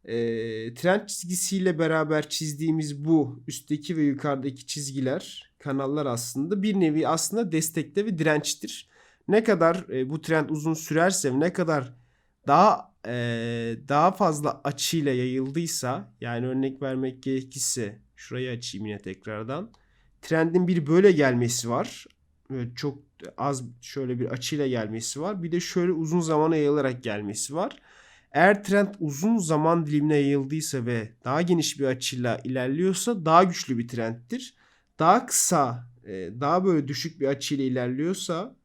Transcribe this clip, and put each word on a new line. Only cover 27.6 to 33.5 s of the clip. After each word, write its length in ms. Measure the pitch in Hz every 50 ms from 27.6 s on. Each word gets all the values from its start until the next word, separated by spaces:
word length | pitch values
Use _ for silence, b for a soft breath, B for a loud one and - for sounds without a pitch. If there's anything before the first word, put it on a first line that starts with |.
| 196 277 - - b b b b b b b b b b
Eğer 320 | - 147 170 196 208 202 202
trend 300 | 190 196 202 202 202 202 -
uzun 380 | 170 151 139 139 175 220 233 220
zaman 480 | 180 156 160 151 156 160 170 170 160
dilimine 300 | 147 151 147 143 156 151
yayıldıysa 680 | 147 143 139 143 139 135 135 151 160 151 - - 131 117
ve 260 | 120 120 113 107 113 - _ _
daha 180 | 120 135 156
geniş 380 | 175 175 180 170 147 - - -
bir 40 | 139
açıyla 560 | 131 131 131 - - 127 123 123 120 110 113 -
ilerliyorsa 800 | 123 131 127 127 131 135 160 180 190 185 180 - 240 240 190 156
daha 200 | 160 160 175 196
güçlü 340 | 180